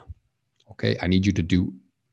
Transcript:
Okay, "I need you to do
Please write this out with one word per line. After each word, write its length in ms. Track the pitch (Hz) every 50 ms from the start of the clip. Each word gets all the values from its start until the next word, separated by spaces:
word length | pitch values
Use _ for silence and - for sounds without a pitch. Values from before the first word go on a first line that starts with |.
| - - - _ _ _ _ _ _ _ _ _ _ -
Okay, 260 | 101 - - 110 107 -
"I 60 | - 87
need 180 | 92 95 95
you 80 | 101 95
to 100 | - 82
do 300 | 82 92 90 90 - - - _ _ _ _ _ _